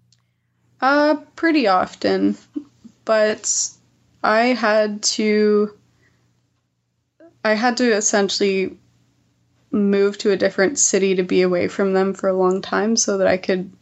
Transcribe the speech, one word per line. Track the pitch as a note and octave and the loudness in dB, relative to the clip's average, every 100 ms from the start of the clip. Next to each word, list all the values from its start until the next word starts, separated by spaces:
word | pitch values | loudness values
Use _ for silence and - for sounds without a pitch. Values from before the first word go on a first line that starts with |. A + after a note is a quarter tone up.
| _ _ _ _ _ _ _ - | _ _ _ _ _ _ _ -2
Uh, | C4 D4 D4+ D4+ - - | 0 2 2 0 -4 -4
pretty | E4 D#4 A3 | 0 2 2
often, | F#3+ - - G3+ F#3+ G3 G#3 _ D4 - _ - _ | 2 0 -4 -2 0 0 -2 _ -16 -16 _ -20 _
but | - A3 G#3+ G#3+ - - - - _ _ _ - | -2 0 0 -2 -4 -4 -6 -10 _ _ _ -4
I | G#3+ A3 B3 | 0 2 2
had | A#3+ A3 G#3+ G#3+ G#3 | 0 0 0 0 -4
to, | - - G#3+ G#3 G#3+ G#3 G#3 - _ _ _ _ _ _ _ _ _ _ _ _ _ _ - _ | -6 -2 0 2 2 2 0 -6 _ _ _ _ _ _ _ _ _ _ _ _ _ _ -20 _
I | A3 G#3+ | -2 0
had | B3 A#3 | 0 0
to | B3 | 0
essentially | G#3 G#3+ G#3 G3 - G3+ F#3+ F#3 - _ _ _ _ _ _ _ _ - | 0 0 0 0 0 0 0 -2 -8 _ _ _ _ _ _ _ _ -6
move | G#3 G3+ G3+ G3+ G3+ | 0 2 2 0 0
to | G#3+ | -2
a | F#3+ | 0
different | G3 G3 F#3+ - | 0 0 0 0
city | - G3 G3 F#3 | 0 2 0 0
to | |
be | F3+ F#3+ | 0 2
away | F#3 F3+ - | 2 0 -2
from | - G3 | -2 0
them | F#3+ G3 | 0 0
for | F#3+ G3 | -2 -2
a | F#3 | 0
long | F#3 F#3+ | 0 0
time | - F#3+ G#3 A3+ | -2 -2 0 0
so | - G3 | 0 0
that | F#3 | 0
I | F#3 | 0
could | - F#3+ F3+ - | -2 -4 -6 -14